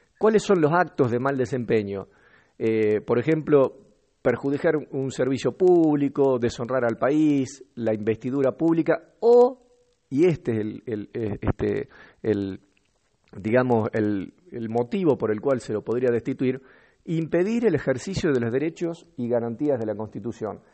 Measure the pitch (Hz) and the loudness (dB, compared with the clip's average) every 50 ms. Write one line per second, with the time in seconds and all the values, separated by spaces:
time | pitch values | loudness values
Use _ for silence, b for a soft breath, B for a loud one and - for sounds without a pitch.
0 | b b b - - 220 220 202 - - 196 175 151 143 170 175 175 139 - - | b b b 0 0 2 2 2 2 2 2 4 4 4 4 2 0 0 0 0
1 | 135 113 117 120 131 139 139 131 123 - 139 127 117 101 117 110 101 98 98 98 | 0 2 0 0 -2 -2 -2 -2 -2 -2 -4 -4 -2 0 0 0 0 -2 -6 -8
2 | - - b b b b b b b b b - 117 110 110 110 107 107 107 101 | -10 -12 b b b b b b b b b -4 -2 0 0 2 2 2 2 0
3 | - - 117 123 120 156 160 156 143 156 151 139 131 - - - - _ _ _ | 0 0 0 0 2 0 0 0 2 4 4 4 4 4 0 -8 -20 _ _ _
4 | _ _ _ _ - 131 120 - - 139 143 139 - 165 156 147 131 - - 135 | _ _ _ _ 0 0 0 0 -2 -2 -2 0 0 0 0 0 -4 -6 -6 -6
5 | 135 131 - - 127 131 135 117 - 127 - - 185 180 180 170 160 151 147 147 | -6 -4 -2 -2 -2 0 0 -2 -2 -2 0 2 4 6 6 6 6 4 4 2
6 | 143 135 - 143 139 135 127 120 120 113 - - 120 113 131 131 120 117 113 - | 0 0 2 2 2 4 4 2 0 -2 -2 -4 -6 -2 -2 0 0 0 -2 0
7 | - 131 151 156 156 151 143 139 131 123 - - - _ - 120 113 110 110 104 | 0 0 2 2 4 4 2 2 0 -4 -8 -16 -20 _ -10 -4 -2 -2 -2 -2
8 | 104 110 107 - - 127 131 143 135 127 127 - 160 165 165 165 151 165 156 - | 0 -2 -2 -2 -4 -4 -2 0 0 0 0 0 0 2 2 2 2 0 0 -2
9 | - _ _ - 240 233 240 240 247 254 254 - _ _ _ _ _ _ _ _ | -2 _ _ 0 4 6 8 8 6 6 2 -4 _ _ _ _ _ _ _ _
10 | _ - 131 139 175 180 147 - - - 113 110 107 107 - - - 123 110 104 | _ -4 0 2 2 2 2 0 -2 -2 -2 -2 -2 -6 -8 -10 -10 -8 -8 -8
11 | 101 - - 120 113 101 104 - 110 104 - - 113 101 104 104 - B B B | -8 -8 -8 -6 -4 -4 -4 -4 -2 -2 -2 0 -2 -2 -2 -4 -6 B B B
12 | B B B B - 110 104 101 98 98 95 - _ _ _ _ _ _ _ _ | B B B B -2 -2 -2 -2 -2 -6 -8 -12 _ _ _ _ _ _ _ _
13 | _ _ _ _ _ _ - - 90 107 117 127 127 127 120 113 107 113 - 113 | _ _ _ _ _ _ -14 -8 -4 0 2 2 2 2 2 0 0 0 -2 -2
14 | 107 104 104 98 87 - - _ _ - - 120 113 110 113 120 123 120 - 196 | -2 -2 -2 -4 -6 -10 -14 _ _ -16 -12 -10 -8 -6 -4 -4 -4 -4 -4 -2
15 | 185 151 127 - 120 107 107 107 123 139 135 117 - - 110 101 - - 113 123 | 2 0 0 0 0 -4 -2 -2 -2 -2 -2 -2 -4 -6 -8 -6 -4 -4 -4 -2
16 | 127 123 120 113 - 139 131 - 131 127 127 123 b b b b b b b b | 0 0 -2 -2 -4 -4 -6 -2 -2 -2 -2 -4 b b b b b b b b
17 | b - 165 160 160 156 175 170 185 214 233 240 247 208 156 131 - 143 127 120 | b -6 -4 -4 -4 -2 0 0 0 0 0 0 0 0 0 0 -2 -2 -4 -4
18 | - 196 185 - - 156 139 123 117 113 120 135 151 165 160 - 175 165 170 - | -4 -8 -6 -2 0 0 0 0 0 0 -2 -2 -2 -4 -6 -6 -6 -6 -6 -8
19 | - _ _ - 120 113 120 117 117 117 117 107 147 147 135 113 110 107 104 104 | -14 _ _ -8 -4 -2 -2 -2 -2 -4 -6 -4 -2 0 0 0 -2 -4 -6 -6
20 | 107 101 - 107 101 117 107 - 113 101 95 95 b b | -8 -10 -10 -10 -10 -10 -10 -8 -8 -10 -10 -10 b b